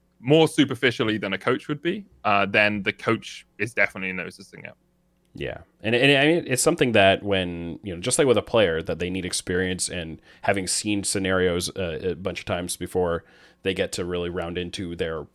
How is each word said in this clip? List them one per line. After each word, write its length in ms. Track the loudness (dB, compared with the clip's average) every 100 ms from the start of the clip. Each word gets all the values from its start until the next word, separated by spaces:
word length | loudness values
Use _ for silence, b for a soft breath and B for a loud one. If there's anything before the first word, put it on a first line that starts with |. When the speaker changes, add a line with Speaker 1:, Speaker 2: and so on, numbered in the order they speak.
| _ _
Speaker 1:
more 280 | 4 6 6
superficially 680 | 4 0 2 0 2 0 0
than 160 | -2
a 40 | -2
coach 300 | 0 -2 -4
would 140 | -6
be, 240 | -4 -6 -10 _
uh, 220 | 2 2 4
then 380 | 4 2 2
the 100 | -4
coach 520 | -2 -2 -2 -4 -18 -20 -8
is 140 | -6
definitely 400 | 0 -2 -2 -6
noticing 500 | -6 -10 -14 -20 -20 -20
it. 80 | -20 _ _ _ _ _
Speaker 2:
Yeah. 260 | -10 -8 -8 -16 _
And, 140 | 0 4
and 220 | 4 4
I 80 | 4
mean, 160 | 2 0
it's 160 | 0
something 300 | 2 2 4
that 320 | 6 6 6
when, 560 | 2 0 0 -4 -8 -8
you 120 | -10 -6
know, 60 |
just 160 | -2 2
like 80 | 4
with 100 | 4
a 40 |
player, 400 | 2 2 4 2
that 160 | -4 -4
they 100 | -4
need 160 | -4 -4
experience 640 | -6 -2 -2 -2 -2 -4
and 340 | -6 -10 -12 b b
having 260 | -2 0 -2
seen 360 | -4 -2 -2
scenarios, 680 | 0 -2 0 2 2 0 -4 -6
uh, 240 | -6 -4
a 120 | -4 -4
bunch 240 | -6 -8
of 60 | -6
times 300 | -6 -6 -8
before 480 | -4 -2 0 -2 -6 b b b
they 100 | -4
get 180 | -2 -4
to 100 | -4
really 260 | -4 -4 -4
round 280 | -6 -6 -6
into 380 | -6 -8 -10 -6
their 300 | -6 -6 -10